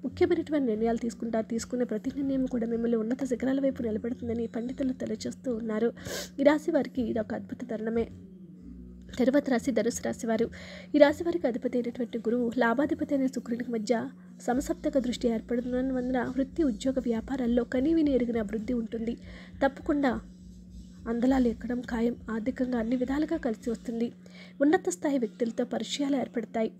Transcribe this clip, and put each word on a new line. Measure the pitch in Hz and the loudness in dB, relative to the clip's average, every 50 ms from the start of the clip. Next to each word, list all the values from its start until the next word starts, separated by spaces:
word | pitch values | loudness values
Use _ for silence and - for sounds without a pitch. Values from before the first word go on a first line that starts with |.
| - | -6
ముఖ్యమైనటువంటి | 269 - - 359 339 349 330 320 - 302 302 269 240 | -6 2 2 4 4 4 2 0 0 0 0 2 2
నిర్ణయాలు | 214 214 226 226 233 233 | 2 2 2 2 2 0
తీసుకుంటారు. | - 233 202 - - 233 226 220 220 | -2 -4 -4 -4 -6 -2 -2 -2 -2
తీసుకున్న | 220 233 226 - - - 247 247 | 0 -2 -4 -4 -4 -2 -2 -2
ప్రతి | - 226 214 - 277 - | 0 -2 -2 -2 -4 -4
నిర్ణయం | 269 285 269 269 262 262 | -2 -2 0 0 0 0
కూడా | 254 - 240 220 226 | 0 0 -2 0 0
మిమ్మల్ని | 233 226 233 233 233 226 | 0 0 2 2 2 2
ఉన్నత | 220 220 247 262 285 | 2 0 -2 -2 0
శిఖరాల | 247 254 220 - 262 262 269 | -2 -2 0 0 0 0 2
వైపు | 277 269 262 - | 2 0 0 0
నిలబెడుతుందని | 240 226 214 214 185 233 247 - 247 233 226 233 233 226 | -2 -2 -2 -2 -2 -4 -6 -6 -4 -4 -2 -2 -2 -4
పండితులు | - 240 226 247 269 - 285 262 254 | -4 -4 -6 -6 -4 -2 -2 -2 -2
తెలియజేస్తూ | - 254 226 214 214 - 247 - - - 269 240 | -4 -4 -6 -6 -4 -6 -8 -8 -6 -4 -4 -4
ఉన్నారు. | 220 233 220 214 220 226 233 - - - - - - - - - - | -2 -2 -2 0 2 0 0 0 -2 -10 -8 -8 -8 -8 -10 -2 6
ఈ | 285 | 6
రాశి | - 302 302 - - | 8 8 6 2 2
వారికి | 320 294 247 247 - 262 | 2 2 0 0 -2 -4
ఇది | 240 220 233 233 | -2 -2 0 -2
ఒక | 214 208 220 | -2 -2 -4
అద్భుత | 214 202 185 - - 254 240 | -8 -6 -8 -8 -10 -8 -8
తరుణమే. | 226 214 220 226 226 233 226 220 - - - - - - - - - - - - - - - - - - - - - - | -6 -4 -4 -2 0 0 -2 -2 -4 -16 -16 -18 -18 -18 -18 -18 -18 -18 -16 -16 -16 -16 -16 -16 -16 -18 -16 -16 0 4
తర్వాత | 254 262 254 285 277 - | 4 6 6 6 4 4
రాశి | 254 233 - - | 2 2 2 2
ధనుసు | 233 226 208 233 233 - - | 2 2 2 2 0 -2 -4
రాశి | 233 226 - - 226 | -4 -4 -4 -2 0
వారు. | 226 214 226 180 - - - - - - - - - | 2 2 2 0 -2 -10 -16 -14 -14 -14 -16 -10 8
ఈ | 294 | 8
రాశి | 294 285 294 - 349 | 8 8 8 2 -2
వారికి | 339 330 339 - 269 | -2 -2 0 0 0
అధిపతి | 226 254 - 247 - 247 | 0 0 -2 -2 0 0
అయినటువంటి | 233 240 233 - 247 226 - 233 | -2 -2 -4 -4 -6 -4 -4 -4
గురువు | 202 226 220 247 247 233 226 247 | 0 0 2 2 2 0 2 4
లాభాధిపతి | 233 233 233 247 294 - 330 - 311 - 294 | 4 4 4 4 2 2 2 -2 0 0 0
అయిన | 277 269 262 | 2 2 0
శుక్రునికి | 269 254 - - 240 233 247 - | 0 -2 -4 -4 -4 -4 -4 -4
మధ్య | 233 226 208 214 247 226 240 135 - - - - - - | -4 -4 0 2 0 0 0 -4 -8 -12 -20 -20 -20 -8
సమసప్తక | - - 240 254 - - 339 - - 208 - 277 | -2 0 0 0 0 -2 -4 -2 -2 0 2 2
దృష్టి | 226 247 233 - - 240 | 2 2 -2 0 0 0
ఏర్పడుతున్నందున | 226 220 - - 247 240 247 247 247 247 254 269 262 254 247 254 254 254 | 0 0 -2 -2 -2 -2 -2 -2 -2 0 0 0 0 -2 0 0 0 0
వృత్తి, | 233 240 254 262 269 269 - - 339 | 0 0 0 -2 -2 -2 0 2 2
ఉద్యోగ, | 277 220 196 - 269 262 262 | 2 2 2 0 0 0 0
వ్యాపారాల్లో | 240 247 226 220 220 - 262 262 254 233 240 247 240 | 0 0 0 0 0 -4 -4 -2 0 2 4 2 2
కనీవిని | - - 254 254 302 330 330 311 285 | 2 0 2 4 4 4 4 4 4
ఎరుగిన | 277 247 247 233 226 233 | 4 4 2 2 0 0
అభివృద్ధి | 214 196 220 226 214 - 254 | 0 -2 -2 -4 -2 -2 -2
ఉంటుంది. | 240 226 220 - 226 226 220 240 - - - - - - - - - - | -2 -2 -4 -4 -4 -4 -4 -4 -6 -10 -16 -16 -16 -16 -16 -2 2 2
తప్పకుండా | 269 269 - - - 311 294 285 262 220 226 - - - - - - - - - - - - - - - - - 233 | 2 2 0 -2 0 2 4 4 2 2 2 -4 -10 -16 -18 -18 -18 -18 -18 -18 -16 -16 -14 -14 -14 -16 -12 -6 -4
అందలాలు | 233 233 226 262 269 262 254 240 | -2 2 4 4 6 6 4 4
ఎక్కడం | 214 - - 226 247 247 | 2 -2 -4 -4 -4 -4
ఖాయం. | 247 - 240 226 226 240 240 - - - | -4 -4 -2 0 2 0 0 -2 -6 -6
ఆర్థికంగా | 220 226 214 262 254 - 262 247 254 240 | -4 -2 -2 -4 -2 -2 -2 0 0 -2
అన్ని | 220 226 247 | 0 0 0
విధాలుగా | 254 247 254 269 285 311 302 330 311 | 0 0 0 0 0 0 0 -2 -2
కలిసి | - 262 220 190 - 247 | -2 -2 -4 -2 -4 -4
వస్తుంది. | 226 - - - 233 233 233 240 - - - - - - - - - - | -4 -4 -4 -6 -2 -2 -2 -2 -4 -10 -20 -20 -20 -18 -20 -20 0 4
ఉన్నత | 277 294 320 370 370 370 | 4 6 6 6 4 2
స్థాయి | 339 - - 311 277 277 | -4 0 0 0 2 2
వ్యక్తులతో | 240 208 - - 240 233 226 - 247 | 0 0 0 -2 -2 -2 0 -2 -2
పరిచయాలు | 247 - 226 226 - - - 285 277 285 | -2 -2 -4 -4 -4 -2 -2 0 2 2
ఏర్పడతాయి. | 262 240 - - 247 220 - - 240 220 220 - - | 0 0 -2 -2 -4 -4 -2 -2 -2 -2 -2 -2 -6